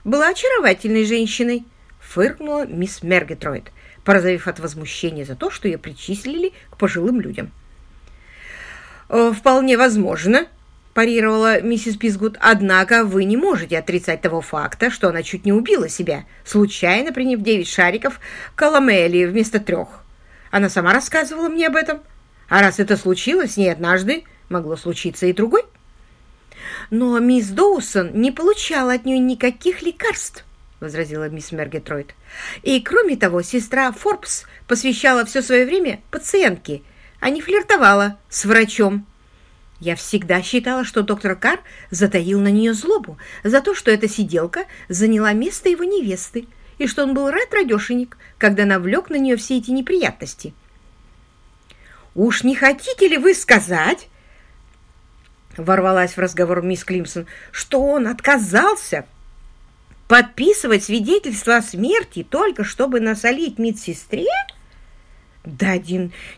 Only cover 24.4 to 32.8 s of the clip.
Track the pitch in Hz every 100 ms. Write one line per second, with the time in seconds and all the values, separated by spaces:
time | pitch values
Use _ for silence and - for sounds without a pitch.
24.4 | - 175 156 160 175 170 175 - 180 180
25.4 | 226 415 - _ _ _ - _ _ _
26.4 | _ - - - - 220 247 233 240 254
27.4 | 196 196 403 359 - 202 175 214 262 262
28.4 | 349 415 - 302 254 247 254 262 254 254
29.4 | 247 247 359 359 339 - 453 - - -
30.4 | - - - - 156 156 151 151 156 156
31.4 | - 160 147 156 - 147 143 - - -
32.4 | - - - 262